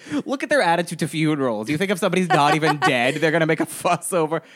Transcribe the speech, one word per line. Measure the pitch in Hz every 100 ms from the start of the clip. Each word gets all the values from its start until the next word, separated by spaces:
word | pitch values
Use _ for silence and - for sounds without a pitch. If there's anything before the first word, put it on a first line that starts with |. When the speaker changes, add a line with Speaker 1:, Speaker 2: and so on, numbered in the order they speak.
| - 294 -
Speaker 1:
Look | 277
at | 320
their | 294
attitude | 180 170 170 165
to | 160
funerals. | 160 156 151 131 107 110
You | 151
think | 196
if | 202
somebody's | 196 180 180
not | - 143 151
even | 160 147
Speaker 2:
<laughs> | -
Speaker 1:
dead, | 123 123 151
they're | 160
gonna | 165 160
make | 160
a | -
fuss | - 180 170 -
over? | 180 156 165 -